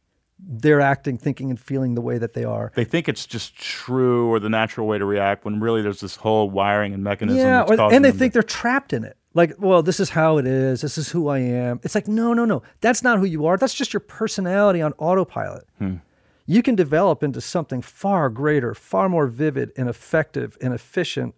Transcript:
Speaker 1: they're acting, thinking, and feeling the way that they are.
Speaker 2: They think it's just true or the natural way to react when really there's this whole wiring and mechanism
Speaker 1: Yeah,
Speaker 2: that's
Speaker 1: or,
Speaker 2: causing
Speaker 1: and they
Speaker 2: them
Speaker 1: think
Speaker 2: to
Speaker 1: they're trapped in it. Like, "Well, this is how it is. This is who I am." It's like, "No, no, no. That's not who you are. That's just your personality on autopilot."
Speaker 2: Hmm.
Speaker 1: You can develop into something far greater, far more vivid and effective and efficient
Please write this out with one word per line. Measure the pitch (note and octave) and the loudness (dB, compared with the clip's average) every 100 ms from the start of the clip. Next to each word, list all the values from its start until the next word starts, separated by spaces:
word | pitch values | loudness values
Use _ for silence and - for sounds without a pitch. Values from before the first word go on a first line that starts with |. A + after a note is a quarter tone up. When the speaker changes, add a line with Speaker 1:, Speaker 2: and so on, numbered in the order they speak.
| _ _ _ _ | _ _ _ _
Speaker 1:
they're | - A2+ D3+ C#3+ | -14 0 4 6
acting, | C#3 C3+ D3 A#2+ | 4 2 -2 -4
thinking, | D3 C3 C3 | -4 -4 -4
and | B2 | -6
feeling | - C3+ C3 | -6 -4 -2
the | A#2+ | -2
way | A#2+ A#2+ | -2 -4
that | A2+ | -4
they | A#2+ | -4
are. | A#2 A2 A2 | -4 -4 -4
Speaker 2:
They | - | -4
think | A2+ E3 D#3 | -2 -2 -2
it's | B2 | -6
just | - A#2 - - | -8 -10 -12 -14
true | - - - B2+ B2+ A#2+ A#2 | -12 -10 -4 0 2 2 2
or | A2+ | 0
the | G#2 | 0
natural | A2 A2 - G#2+ | 0 -2 -2 -2
way | G#2 | -2
to | G2+ | 0
react | G2+ G2 G2+ G#2+ | 0 0 0 -4
when | G#2 | -4
really | A2+ A2+ | 0 0
there's | G#2 G2 | -2 -6
this | G2 - | -10 -6
whole | A2 A2 G2+ | 0 2 2
wiring | G2 G2+ G#2 G2+ | 0 0 0 0
and | G2 | -4
mechanism | G2+ G2+ A2+ C4 | -4 -2 0 2
Speaker 1:
Yeah, | C4 B3+ | 4 4
Speaker 2:
that's | G3+ | 4
Speaker 1:
or, | A3 | 4
Speaker 2:
causing | G#3 B3 | 6 6
Speaker 1:
and | |
they | C#4 | 6
Speaker 2:
them | G3 | 4
Speaker 1:
think | B3+ | 2
Speaker 2:
to | A#3 | 2
Speaker 1:
they're | |
trapped | G#3+ - A#3 C4+ C4+ | 0 -2 -2 -2 -2
in | A#2+ | -6
it. | A2 - _ | -6 -14 _
Like, | D#3+ E3+ D3 | 2 2 2
"Well, | G3 F#3 | 4 4
this | F3 F3+ | 4 0
is | F3+ | -2
how | E3 D#3+ D#3 | 2 2 4
it | B2+ | 2
is. | C3 C3 B2+ | 2 0 -2
This | D3 - | -4 -6
is | D3 | -6
who | F3 D3 | -2 -2
I | C#3 | 0
am." | B2 B2 B2 A#2+ | 0 -2 -2 -4
It's | - | -4
like, | G#3+ G#3 | -4 -2
"No, | A3 A#3 | -2 0
no, | A#3 | 2
no. | A#3 D#3 - _ | 2 0 -4 _
That's | A3+ B3 | 0 0
not | B3 A3 | 2 2
who | |
you | F#3+ D#3 D#3 | 2 0 0
are. | F#3 | 2
That's | C4 | 0
just | - B3 | -2 -6
your | G#3 | -6
personality | - - A3 - F3+ G3 G#3 F3 | -8 -6 -6 -4 -2 2 2 2
on | D3+ - | 0 -2
autopilot." | D#3+ F#3+ F3 - G2 F#2+ - - | 0 0 0 -4 -8 -10 -16 -8
Speaker 2:
Hmm. | G2 F#2 - _ _ _ | -6 -6 -12 _ _ _
Speaker 1:
You | - G3 | -2 0
can | B3+ | 2
develop | G#3+ D3+ D3+ G3 C#3+ | 2 2 2 2 2
into | D3 B2 | -2 -4
something | - F3+ D3+ B2+ | -6 -6 -4 -8
far | - - G3 F#3+ C#3 | -10 -6 -2 0 0
greater, | A2+ D3 D3+ A#2+ | 0 0 0 0
far | A2 - F#3+ G3 | -6 -4 0 0
more | E3+ C#3 | 2 0
vivid | A#2 D#3 C3+ A#2 - | 0 -2 -2 -6 -4
and | B2 | -6
effective | A#2 - D#3+ D3+ C#3 A#2 - | -6 -2 -2 -2 -4 -8 -6
and | B2+ | -6
efficient | A#2+ - - F3 - B2 | -6 -6 -6 -4 -4 -8